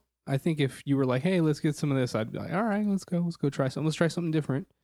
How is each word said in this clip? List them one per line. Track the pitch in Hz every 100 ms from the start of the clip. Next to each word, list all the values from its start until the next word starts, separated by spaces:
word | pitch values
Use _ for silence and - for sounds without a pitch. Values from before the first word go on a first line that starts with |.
| _ _ -
I | 139
think | 175 147
if | 131 - 143
you | 139
were | 131
like, | 127
"Hey, | 185 185
let's | 156 147
get | 156 143
some | 147
of | 135
this," | 123 110
I'd | 110
be | 95
like, | -
"All | 180
right, | 226 208 208
let's | 196
go. | - 170
Let's | 175 -
go | 143
try | - 131
something. | 143 156
Let's | -
try | 165
something | 175 170
different." | 156 143 135 - _